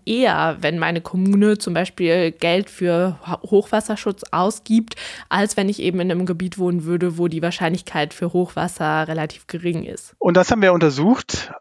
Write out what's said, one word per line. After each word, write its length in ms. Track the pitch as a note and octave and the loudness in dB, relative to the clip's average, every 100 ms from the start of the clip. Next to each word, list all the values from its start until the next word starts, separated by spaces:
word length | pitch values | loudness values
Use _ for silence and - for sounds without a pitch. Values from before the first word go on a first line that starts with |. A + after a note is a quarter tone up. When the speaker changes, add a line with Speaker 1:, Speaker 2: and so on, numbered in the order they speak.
Speaker 1:
eher, 540 | - A3+ A#3+ D#3 D#3+ D3+ | -4 2 2 2 0 0
wenn 180 | D3 D3 | -2 0
meine 220 | D#3+ E3+ | 0 -2
Kommune 560 | E3+ F#3 F#3+ G3+ G#3 G#3 | -4 0 4 4 4 2
zum 160 | - | 0
Beispiel 580 | E3+ F3+ - E3+ F3 E3 | -2 -2 -2 2 2 2
Geld 380 | - E3+ F3+ G3+ | 0 0 0 -2
für 500 | - F3+ E3+ F#3 D#3 E3+ | -4 0 2 0 -2 -8
Ho-, 240 | F3 - | -8 2
Hochwasserschutz 720 | G3+ - G#3+ - G#3+ G#3+ F#3+ - | 2 4 -2 -2 -4 -4 -6 -4
ausgibt, 680 | E3 F#3+ A3 - A3+ A3+ - - - - | 0 0 -2 0 0 0 -10 -14 -14 -4
als 260 | F#3+ G#3 - | -2 0 0
wenn 140 | G3 | -2
ich 100 | G#3 | 0
eben 200 | F3+ F3+ | -2 0
in 100 | F3+ | 0
einem 160 | F3 F#3 | 0 -2
Gebiet 320 | E3+ F#3 F3 | -2 -4 -2
wohnen 260 | F3+ F3 | 0 0
würde, 320 | D#3+ F3 F3+ E3 | 0 0 0 0
wo 120 | F3 | -2
die 120 | D#3+ | 0
Wahrscheinlichkeit 720 | E3+ - E3 F3+ - D#3+ D3+ | -4 -2 -2 -2 -4 -4 -4
für 220 | - E3+ | -4 -2
Hochwasser 720 | F3 F3 - F3 - D3+ D#3 D#3 | 0 -2 -2 -4 -2 -2 0 -2
relativ 380 | D#3+ D#3 - - | -4 -6 -8 -12
gering 380 | E3+ F3 E3 | -6 -4 -4
ist? 300 | - - - - | -6 -12 -14 -4
Speaker 2:
Und 180 | F#3+ F3 | 2 4
das 140 | F3+ | 4
haben 100 | A#3 | 4
wir 140 | F#3+ | 4
untersucht 760 | F3 D#3+ C3+ F3 C4 - - - - | 6 4 4 2 2 0 -10 -10 -8